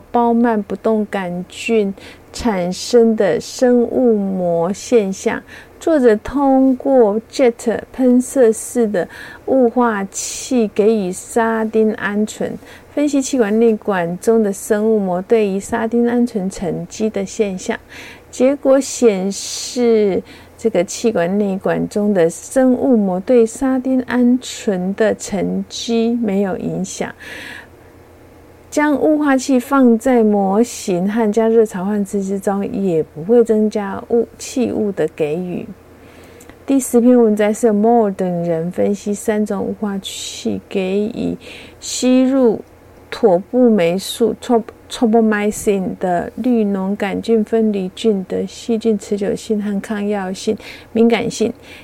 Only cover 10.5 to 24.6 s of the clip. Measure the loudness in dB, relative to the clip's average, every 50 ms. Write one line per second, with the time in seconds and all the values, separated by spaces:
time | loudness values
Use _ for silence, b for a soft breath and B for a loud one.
10.5 | 0 0 0 0 0 2 2 2 2 2 0 -4 -6 -8 -12 -4 -2 0 0 0
11.5 | 0 -2 -2 0 0 2 2 2 0 -2 -4 -4 -2 -2 -2 -2 -4 -6 -8 -8
12.5 | -8 -10 B B B B B B -4 -2 0 0 0 0 0 0 0 0 2 2
13.5 | 2 4 4 4 2 2 0 -2 -2 -2 -2 -2 -4 -2 0 2 2 4 2 0
14.5 | -2 -6 -4 -2 -2 0 2 2 2 2 0 0 -2 -4 0 2 2 2 2 2
15.5 | 0 -4 -4 -4 -4 -4 -2 0 0 0 2 2 2 2 0 0 0 -4 -4 -4
16.5 | -6 -6 -6 -4 -4 -6 -8 -10 -6 -4 -4 -4 -2 -4 -6 -6 -2 -2 -2 -2
17.5 | -2 -6 -6 -6 -6 -6 -8 B B B B B B B B -18 -2 0 2 2
18.5 | 2 2 2 4 4 4 2 0 -2 2 2 2 2 2 -2 -4 -4 -6 -8 -10
19.5 | -10 -10 -10 -8 -4 0 2 2 4 4 2 2 0 -2 -4 B B B B B
20.5 | B -4 -4 -2 0 0 -2 -2 -4 -2 -2 0 0 0 0 0 0 0 0 0
21.5 | -2 -2 -2 -2 -2 -2 -2 -4 -2 -2 0 2 2 2 2 2 0 -4 -10 -4
22.5 | 0 2 4 4 2 2 2 2 2 2 2 0 -2 -2 0 2 4 4 4 4
23.5 | 0 -2 -2 -2 -2 -2 -2 0 -2 -2 -2 -2 0 2 4 4 2 2 0 -6
24.5 | -12 -6